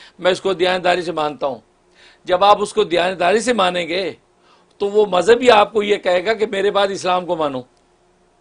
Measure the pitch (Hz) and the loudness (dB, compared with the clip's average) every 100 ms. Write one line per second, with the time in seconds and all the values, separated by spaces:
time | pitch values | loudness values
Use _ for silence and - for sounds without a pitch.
0 | - - 175 185 190 175 180 185 175 180 | -18 -6 -4 -2 -2 -2 -2 0 -2 -2
1 | 170 160 151 139 143 117 - _ _ _ | -4 -4 -6 -4 -8 -8 -16 _ _ _
2 | - _ - 180 202 202 208 214 185 170 | -20 _ -4 2 4 4 0 -2 0 0
3 | 175 185 175 214 220 226 180 180 160 180 | 0 0 0 0 0 0 0 -2 -4 -6
4 | 175 - _ _ _ _ _ - 202 208 | -6 -10 _ _ _ _ _ -8 -2 2
5 | 202 180 180 240 254 214 208 220 208 196 | 2 2 4 4 6 4 4 0 -2 -2
6 | 190 180 180 220 208 196 196 196 202 180 | 0 0 0 -2 -2 -2 -2 0 0 -2
7 | 175 180 175 170 147 131 117 _ _ _ | -2 -2 -2 -4 -4 -6 -12 _ _ _
8 | _ _ _ _ | _ _ _ _